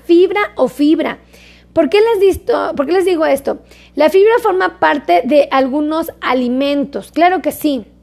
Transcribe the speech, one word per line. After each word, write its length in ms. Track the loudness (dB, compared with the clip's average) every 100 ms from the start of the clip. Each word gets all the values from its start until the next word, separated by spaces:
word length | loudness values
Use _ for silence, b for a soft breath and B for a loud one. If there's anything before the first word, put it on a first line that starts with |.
fibra 360 | 2 4 4 0 -4 -2
o 120 | -4
fibra. 520 | 0 0 2 0 -6 b b b b b
¿Por 160 | -2 0
qué 120 | 2
les 180 | 2 2
disto-, 540 | 2 0 -2 -2 -2 -4
por 80 |
qué 80 | -2
les 140 | 0 0
digo 180 | 0
esto? 360 | 0 -2 -4 -8 -12 b b
La 160 | 0 2
fibra 240 | 4 4 2
forma 360 | 0 -2 -2 -2
parte 440 | -2 -2 0 0
de 240 | 2 2 2
algunos 600 | 0 0 -2 -4 -4 -6 -8
alimentos, 920 | -4 -2 -2 -2 -2 -2 -4 -8 -10
claro 280 | -2 0 0
que 100 | -4
sí. 360 | -4 -4 -4 -8 _